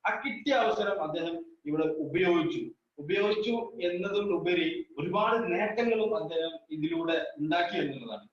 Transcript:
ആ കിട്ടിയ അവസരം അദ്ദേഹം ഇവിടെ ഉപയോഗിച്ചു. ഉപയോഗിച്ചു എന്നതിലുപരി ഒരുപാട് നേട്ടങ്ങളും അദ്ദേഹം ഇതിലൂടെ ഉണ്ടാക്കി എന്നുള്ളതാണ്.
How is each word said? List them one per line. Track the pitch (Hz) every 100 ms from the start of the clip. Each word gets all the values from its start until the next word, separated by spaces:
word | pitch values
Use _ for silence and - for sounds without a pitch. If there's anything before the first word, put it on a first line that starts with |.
| 190
ആ | 208 277
കിട്ടിയ | 214 285
അവസരം | 262 220 214 202 -
അദ്ദേഹം | 156 165 165 165 - - 147
ഇവിടെ | 151
ഉപയോഗിച്ചു. | 156 156 143 175 180 170 151 - - - _ -
ഉപയോഗിച്ചു | 147 202 208 214 214 233 - -
എന്നതിലുപരി | 175 175 202 202 202 170 170 175 160 170 - -
ഒരുപാട് | 170 196 220 226 180
നേട്ടങ്ങളും | 180 208 220 233 220 214 208
അദ്ദേഹം | 165 165 165 160 _
ഇതിലൂടെ | 156 156 165 165 165 - -
ഉണ്ടാക്കി | 156 170 175 -
എന്നുള്ളതാണ്. | - - 117 110 -